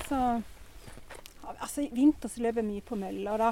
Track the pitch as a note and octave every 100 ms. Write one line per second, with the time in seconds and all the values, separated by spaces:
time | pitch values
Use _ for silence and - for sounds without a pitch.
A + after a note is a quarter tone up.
0 | - C#4 B3 A#3 - - - - - -
1 | - - - - - - G#3+ - C#4+ A#3+
2 | C#4+ D4+ A3+ - A#3 A#3 G#3+ G3+ - G#3+
3 | F#3+ G3 G3+ A3 A3+